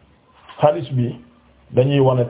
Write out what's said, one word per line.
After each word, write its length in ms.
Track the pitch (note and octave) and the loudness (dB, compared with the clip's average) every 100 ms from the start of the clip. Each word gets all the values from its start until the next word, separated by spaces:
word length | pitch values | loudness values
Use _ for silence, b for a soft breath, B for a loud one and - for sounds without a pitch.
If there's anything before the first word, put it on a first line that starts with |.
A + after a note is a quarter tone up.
| _ _ _ _ - - | _ _ _ _ -20 -2
hadis 300 | D3+ E3 C3+ | 0 0 -4
bi 240 | B2+ A#2 - - _ _ _ - | -4 -4 -6 -18 _ _ _ -6
dañuy 300 | B2+ C3+ C#3+ | 0 2 2
wane 240 | C3 B2+ A#2+ | 2 0 0